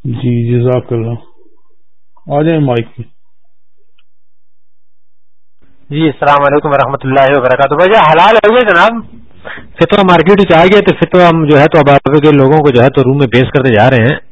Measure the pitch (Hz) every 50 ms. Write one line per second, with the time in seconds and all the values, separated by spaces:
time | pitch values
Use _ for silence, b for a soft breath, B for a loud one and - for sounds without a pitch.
0 | - 135 120 117 - 123 120 120 117 117 123 123 117 127 127 123 123 - 120 117
1 | 113 113 117 110 - - - - - - - - - - - - - - - -
2 | - - - - - - 143 147 156 165 165 156 147 135 120 117 113 - - -
3 | 117 - - - - - - - - - - - - - - - - - - -
4 | - - - - - - - - - - - - - - - - - - - -
5 | - - - - - - - - - - - - - - - - - - 143 151
6 | 160 151 131 - 151 143 143 143 143 139 143 147 147 156 139 135 - 123 139 -
7 | - 131 131 139 135 131 143 143 123 127 127 131 139 135 147 151 180 185 220 226
8 | 165 151 160 170 180 208 226 233 202 208 226 247 247 214 180 170 185 220 233 226
9 | - - - - - - - B B B B B B B - - 165 165 202 208
10 | 196 185 180 165 156 180 208 202 196 - 170 160 175 190 202 202 196 202 147 -
11 | 170 - - 180 175 170 165 165 160 143 151 139 147 160 - 160 143 139 143 143
12 | - 135 143 156 143 156 147 139 131 131 151 156 143 147 123 120 120 143 139 143
13 | 131 123 135 143 139 117 120 123 131 - - 139 131 135 113 101 110 131 131 117
14 | 110 127 156 - - -